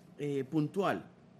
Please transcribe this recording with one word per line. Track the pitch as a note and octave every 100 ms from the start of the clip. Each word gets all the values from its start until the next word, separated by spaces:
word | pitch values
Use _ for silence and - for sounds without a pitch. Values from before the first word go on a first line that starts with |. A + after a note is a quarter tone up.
| - -
eh, | C#3+ C#3 C3
puntual. | D#3 D3+ F#3+ F3+ G2+ - - -